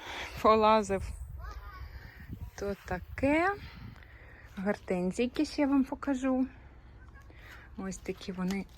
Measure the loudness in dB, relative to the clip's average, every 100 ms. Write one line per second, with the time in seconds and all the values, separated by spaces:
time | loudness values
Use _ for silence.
0 | -10 -10 -10 2 6 8 8 6 4 -2
1 | -2 -8 -10 -10 -10 -12 -14 -12 -12 -12
2 | -14 -16 -14 -12 -12 -6 -4 -4 -6 -6
3 | -6 2 4 6 4 0 -8 -14 -14 -16
4 | -18 -20 -20 -20 -14 -4 -2 -2 -2 0
5 | 0 0 0 0 0 2 4 4 2 -2
6 | -2 0 2 2 0 -4 -20 -20 -20 -20
7 | -20 -18 -20 -18 -18 -18 -16 -8 -8 -6
8 | -6 -6 -6 -2 -2 -2 -4